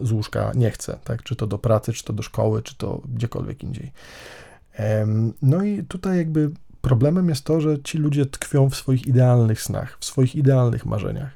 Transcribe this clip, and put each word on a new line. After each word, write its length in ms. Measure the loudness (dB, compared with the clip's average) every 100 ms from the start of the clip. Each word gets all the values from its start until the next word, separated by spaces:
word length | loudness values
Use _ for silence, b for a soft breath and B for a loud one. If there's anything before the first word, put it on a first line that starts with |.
z 100 | -2
łóżka 400 | -2 -2 -4 -2 2
nie 160 | 0
chce, 280 | 0 -8 -10
tak? 200 | -8 -8
Czy 120 | -6 -6
to 120 | -4
do 100 | -2
pracy, 360 | 2 2 2
czy 100 | -6
to 100 | -6
do 100 | -8
szkoły, 380 | -6 -2 0 -2
czy 160 | -4 -10
to 240 | -8 -8 -8
gdziekolwiek 580 | -6 -6 -6 -8 -10
indziej. 280 | -10 -10 -12 B B B B B B B _
Em, 600 | -6 -2 0 2 2 0 2
no 220 | 2 4
i 200 | 2 -2
tutaj 340 | -6 -6 -2 0
jakby 340 | 0 0 0 -4 -16 -6
problemem 480 | 0 2 4 4 2
jest 160 | 0 0
to, 160 | 0
że 200 | 2 -2
ci 160 | -2 -2
ludzie 280 | 0 2 0
tkwią 440 | -4 -2 2 2
w 60 | 2
swoich 320 | 0 0 2
idealnych 540 | 4 6 6 4 2
snach, 360 | -2 -6 -6 -10
w 60 | -6
swoich 300 | 0 2 4
idealnych 500 | 4 4 4 0 -4
marzeniach. 460 | -4 -4 -6 -8